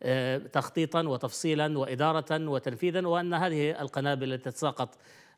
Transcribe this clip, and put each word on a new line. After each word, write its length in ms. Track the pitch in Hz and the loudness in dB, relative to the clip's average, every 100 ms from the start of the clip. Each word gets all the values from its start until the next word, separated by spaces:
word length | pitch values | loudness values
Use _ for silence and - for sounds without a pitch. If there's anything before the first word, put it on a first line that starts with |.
آه، 360 | 123 131 127 131 | -2 0 0 -2
تخطيطا 640 | - 147 - - 160 170 | -2 -2 -2 0 2 2
وتفصيلا 760 | 165 127 127 - 165 151 151 151 | 0 0 -2 -2 0 2 2 0
وإدارة 720 | 135 127 151 160 147 160 160 | -2 2 2 2 0 -2 0
وتنفيذا، 580 | 135 131 120 180 175 180 | -2 -2 -2 0 0 2
وأن 280 | 170 175 | 0 2
هذه 460 | 170 180 156 147 160 | 0 2 2 0 0
القنابل 520 | 139 - 139 139 131 | -4 -2 0 0 -2
التي 180 | 131 127 | -4 -6
تتساقط 480 | - 151 - 123 - - - - | -2 -2 0 -4 -6 -20 -20 -20